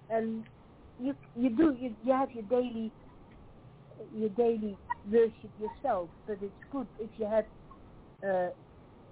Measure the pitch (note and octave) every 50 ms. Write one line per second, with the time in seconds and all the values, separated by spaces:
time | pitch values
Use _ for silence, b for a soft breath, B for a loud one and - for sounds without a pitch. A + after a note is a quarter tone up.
0 | - - A3 A3+ A3+ A3+ A3+ A3+ A3+ - - - - - - - - - - -
1 | B3 C4+ C#4 - - - - A#3 A#3+ C4 A3+ A3 E4 D#4 C4+ A#3+ B3+ B3+ A3 G#3
2 | - B3 C4 C4 C4+ C4 B3 A#3 G#3+ G3 B3 B3 B3+ B3 A3+ A3+ A3+ A3 - -
3 | - - - - - - - - - - - - - - - - - - - -
4 | A3 - - G#3+ A3 A3 F#3+ A3+ A#3+ A#3 A#3 A3 G#3+ G#3+ G3 - - - - -
5 | - G3+ G#3 A#3 A3+ A3 A3 - - G#3 - - G#3+ G#3+ - - - C4+ A3+ F#3
6 | F3 E3 - - - - G#3 F#3+ G3+ G3+ G3 - - - - C#4 B3 - - -
7 | A3+ A3 - - G#3+ G3+ A3 A3 G#3+ - - - - - - - - - - -
8 | - - - - - G3 F#3+ F#3 F3+ F3 - - - - - - - - - -
9 | - -